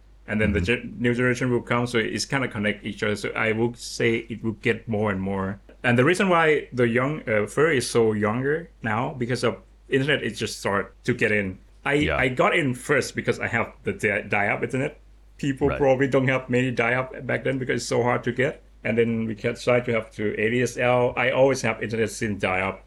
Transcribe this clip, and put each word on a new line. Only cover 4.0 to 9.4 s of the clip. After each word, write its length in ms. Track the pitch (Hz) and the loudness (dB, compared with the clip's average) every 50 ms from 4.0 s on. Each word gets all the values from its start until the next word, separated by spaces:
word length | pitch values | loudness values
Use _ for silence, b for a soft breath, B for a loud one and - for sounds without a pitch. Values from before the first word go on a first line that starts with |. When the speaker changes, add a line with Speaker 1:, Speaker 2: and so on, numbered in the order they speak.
| 120 117 113 117 - - | 0 0 0 0 -4 -8
Speaker 1:
it 120 | 117 101 | -10 -6
will 140 | 107 113 107 - | -4 -6 -6 -2
get 260 | - 120 110 110 - 117 | -2 -2 -2 -2 -4 -4
more 220 | 110 104 107 104 | -2 0 0 0
and 100 | 95 95 | -2 -2
more. 400 | 95 98 98 95 95 95 104 - - - - - | -4 -4 -4 -2 -4 -4 -6 -8 -12 -20 -14 -4
And 160 | - 123 120 123 | 0 2 4 4
the 60 | 127 | 4
reason 260 | 156 180 185 208 185 | 4 4 2 2 4
why 380 | 175 165 160 156 151 - - - | 4 4 4 4 4 2 0 -4
the 160 | 131 123 123 117 | 0 0 2 2
young, 400 | 113 123 131 143 156 156 - 127 | 2 2 0 0 -4 -6 -4 0
uh, 180 | 110 107 104 | 0 0 0
furry 300 | 107 - 139 151 165 151 | 0 2 2 2 4 4
is 140 | 123 - - | 2 0 2
so 220 | - 120 113 110 | 2 4 4 4
younger 580 | 107 104 107 104 110 123 131 139 151 170 170 - - - | 4 2 0 0 0 0 0 -2 -2 -2 -4 -10 -16 -8
now 300 | - 110 107 113 131 151 156 123 | -4 -2 -2 -2 -2 -4 -4 -6
because 260 | 123 117 127 117 | -4 -2 -2 0